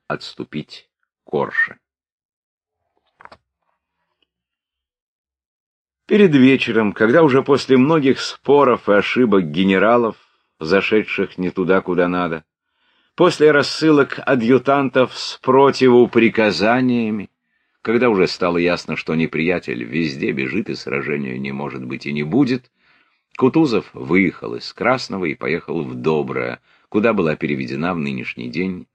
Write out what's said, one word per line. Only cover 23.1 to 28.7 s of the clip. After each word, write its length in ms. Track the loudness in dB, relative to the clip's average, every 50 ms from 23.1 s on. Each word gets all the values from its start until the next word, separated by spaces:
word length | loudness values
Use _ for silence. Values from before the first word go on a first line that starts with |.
| _ _ _ _ _
Кутузов 540 | -2 0 0 2 2 0 0 0 -2 -4 -6 -12
выехал 600 | -12 -6 -2 0 0 0 0 -2 -6 -10 -12 -10
из 180 | -10 -12 -14 -10
Красного 520 | -4 -2 -2 -2 -2 -4 -8 -8 -6 -6
и 80 | -6 -6
поехал 500 | -6 -6 -6 -6 -6 -6 -6 -6 -6 -6
в 120 | -8 -8
Доброе, 680 | -6 -2 -2 0 0 -2 -4 -6 -6 -6 -8 -8 -12 _ _ _ _ _ _
куда 240 | -2 0 0 2 2
была 220 | 0 0 -2 -2
переведена 600 | -2 -4 -4 -4 -4 -6 -6 -6 -6 -4 -4 -4
в 20 | -4
нынешний 500 | -6 -6 -8 -8 -10 -12 -12 -12 -12 -10
день 380 | -8 -6 -6 -6